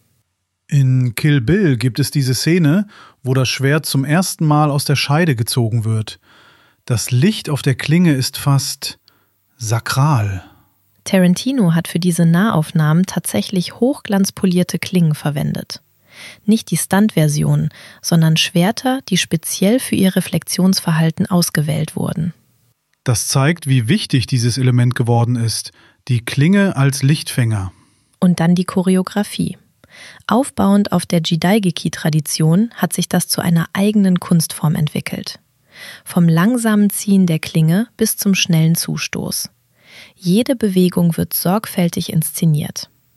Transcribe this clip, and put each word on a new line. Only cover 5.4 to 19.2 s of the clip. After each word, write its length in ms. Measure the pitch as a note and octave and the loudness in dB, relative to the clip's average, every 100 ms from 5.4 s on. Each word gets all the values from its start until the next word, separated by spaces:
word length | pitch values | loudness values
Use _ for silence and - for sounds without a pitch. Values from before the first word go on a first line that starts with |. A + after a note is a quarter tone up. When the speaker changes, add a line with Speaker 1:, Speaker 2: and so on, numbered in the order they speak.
| A2+ - A#2 A#2 G#2+ | -2 -2 0 -2 -2
Speaker 1:
wird. 340 | A2 G#2+ - _ _ _ _ _ _ | -2 -4 -12 _ _ _ _ _ _
Das 280 | - A#2 - | -4 -4 0
Licht 380 | B2 F3+ G#3+ - | 2 2 0 -4
auf 120 | C#3+ | -2
der 140 | C#3+ B2+ | 0 -2
Klinge 380 | - E3 F3 | 0 2 4
ist 240 | C3+ B2 - | 2 -2 -4
fast 640 | C#3+ C#3 - - - - _ _ _ _ _ _ | 0 0 0 -6 -12 -14 _ _ _ _ _ _
sakral. 880 | A2 A2+ - C3+ D3 C3 G#2 F#2+ - _ _ _ _ _ - | -6 -4 -2 0 2 2 0 -4 -10 _ _ _ _ _ -2
Speaker 2:
Tarantino 680 | F#3+ F3+ F3+ B3+ C4+ F3 | 2 4 2 0 0 2
hat 140 | E3 - | 2 -2
für 120 | E3+ | -2
diese 260 | F3+ E3+ E3+ | -2 2 2
Nahaufnahmen 800 | E3 A3 - D#3 D#3+ D3+ D#3+ F#3 | 4 2 0 0 0 2 2 0
tatsächlich 720 | - - G#3 - F#3 E3+ - | -4 -4 -4 -4 -4 -6 -2
hochglanzpolierte 1040 | B3 C#4+ - G3 G3 - F#3+ F3+ F3+ F3 | -2 -2 -2 -2 -2 -2 0 0 0 -4
Klingen 360 | - F#3 D#3+ D3+ | -4 0 2 0
verwendet. 680 | D3+ D3 D3+ - - - _ _ _ - - - - | -2 -2 -4 -4 -8 -14 _ _ _ -20 -20 -6 0
Nicht 260 | A3 - | 0 0
die 60 | D#3+ | -4
Stunt-Version, 920 | - F#3+ G#3+ - D3+ D3 D3+ D3 D#3 - - - | 0 2 2 2 0 2 0 0 -2 -6 -16 -14
sondern 340 | - E3+ D#3+ D#3+ | 0 2 4 2
Schwerter, 640 | - F3 F3+ - C4 C4 - | 0 0 0 0 -2 -4 -2
die 100 | |
speziell 640 | F3+ | -4